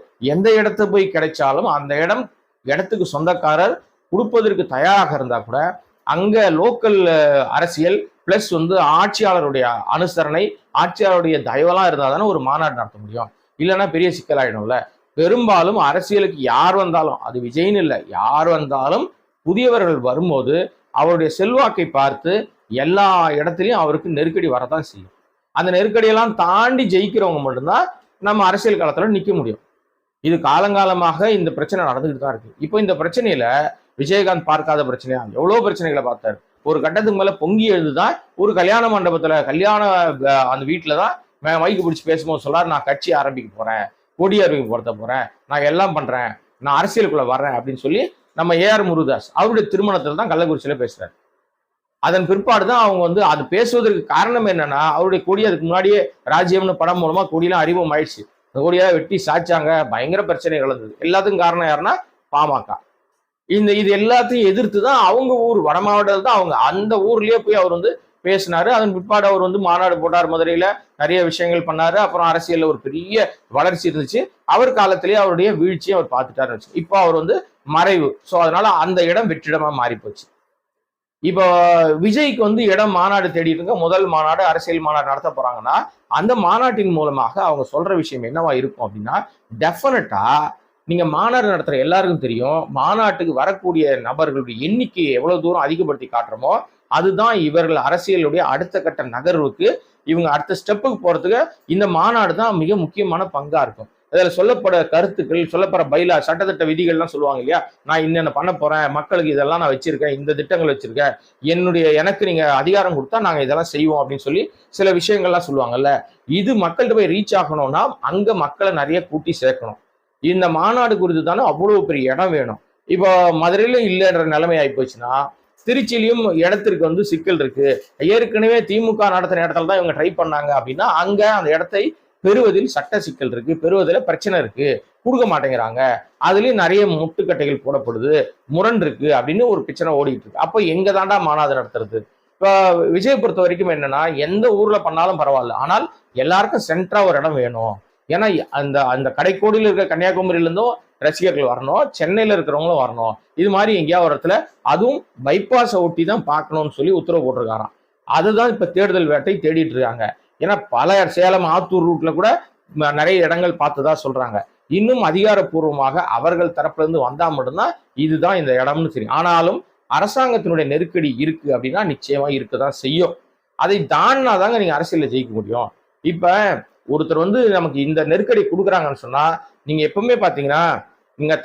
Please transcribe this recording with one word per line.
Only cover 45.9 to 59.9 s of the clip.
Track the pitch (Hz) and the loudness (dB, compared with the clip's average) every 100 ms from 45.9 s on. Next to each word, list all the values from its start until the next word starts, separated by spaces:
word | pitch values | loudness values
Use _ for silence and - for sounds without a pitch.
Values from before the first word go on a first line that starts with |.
பண்றேன், | 151 127 127 117 - _ _ | -2 -4 -4 -6 -10 _ _
நான் | 143 143 | 0 0
அரசியலுக்குள்ள | 196 233 202 151 123 | 0 0 0 0 0
வர்றேன்" | 131 143 | -2 -2
அப்படின்னு | 127 131 127 | -4 -6 -6
சொல்லி | 139 196 359 - _ | -2 -2 -2 -8 _
நம்ம | 156 170 170 | -4 0 2
ஏ | 202 | 4
ஆர் | 214 185 | 2 2
முருகதாஸ் | 160 160 120 - | 0 0 -2 -4
அவருடைய | 160 220 220 208 | 0 2 0 0
திருமணத்துல | 190 208 185 147 151 | -2 0 -2 -2 -4
தான் | - | -2
கள்ளக்குறிச்சியில | 170 165 143 135 135 | 0 0 -2 -4 -6
பேசுறாரு. | 120 - 90 _ _ _ _ _ _ _ _ _ | -6 -8 -18 _ _ _ _ _ _ _ _ _
அதன் | 147 185 180 | 0 0 0
பிற்பாடு | 196 196 214 190 | 0 2 2 2
தான் | 247 | 4
அவங்க | 214 185 | 4 2
வந்து | 170 190 | 0 2
அது | 170 147 131 | 2 0 0
பேசுவதற்கு | 185 233 240 214 180 - | 0 2 2 2 0 0
காரணம் | 147 233 240 214 | 0 0 0 0
என்னன்னா, | 170 143 139 156 | 0 -2 0 0
அவருடைய | 151 185 190 | 2 0 0
கொடி | - 202 214 | 0 0 0
அதுக்கு | 165 165 | 0 0
முன்னாடியே | 180 190 208 139 - 127 | 2 4 2 0 -6 -2
ராஜ்யம்னு | 160 180 190 185 | 0 2 2 0
படம் | 175 170 175 | 0 0 0
மூலமா | 160 180 190 | 0 -2 -2
கொடியெல்லாம் | 160 175 180 | -2 0 2
அறிமுகம் | 156 180 160 | 0 0 0
ஆயிடுச்சு. | 151 156 - 104 _ _ | -2 -4 -10 -20 _ _
அந்த | 135 | -4
கொடியா | 165 180 185 | 0 4 4
வெட்டி | 165 160 202 151 | 2 0 -4 -2
சாய்ச்சாங்க, | 165 170 170 151 160 | -2 0 0 2 0
பயங்கர | 147 | 0